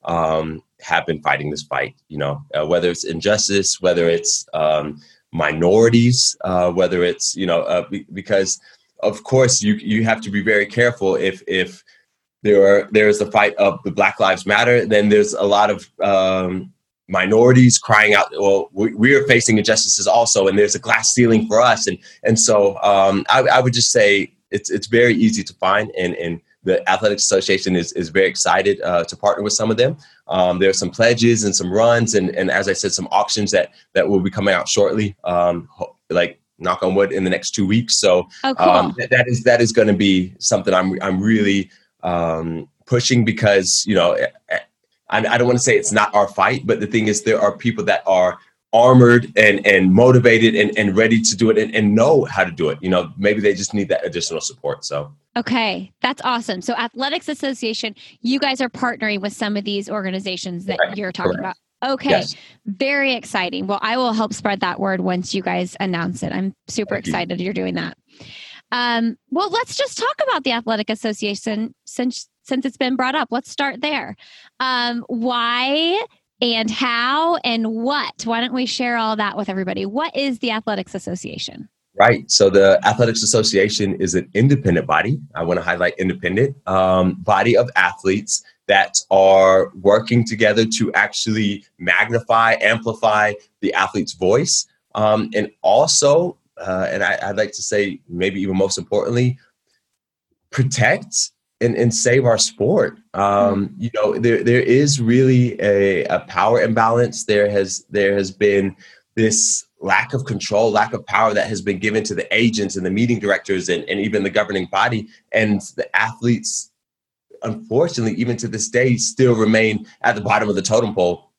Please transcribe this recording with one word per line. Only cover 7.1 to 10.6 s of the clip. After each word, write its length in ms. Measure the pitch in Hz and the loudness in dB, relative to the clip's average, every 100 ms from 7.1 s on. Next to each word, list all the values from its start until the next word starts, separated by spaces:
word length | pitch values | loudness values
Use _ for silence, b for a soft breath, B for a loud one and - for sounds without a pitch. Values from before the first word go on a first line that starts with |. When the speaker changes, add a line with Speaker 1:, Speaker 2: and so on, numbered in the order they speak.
| 85 - - | -2 -6 -4
Speaker 1:
you 80 | 92 | -2
know, 160 | 85 | -2
uh, 260 | - 90 85 | 0 -4 -4
be-, 180 | 98 - | -12 -12
because 480 | 92 98 98 95 - b b b _ | -16 -2 0 0 -6 b b b _
of 220 | 104 104 | -4 -4
course 380 | - 131 127 - | -2 2 2 2
you, 140 | 104 104 | 0 -2
you 280 | - 107 | -2 0
have 160 | 113 113 | 0 0
to 100 | 110 | -2
be 120 | 101 | -2
very 240 | 98 104 | 0 0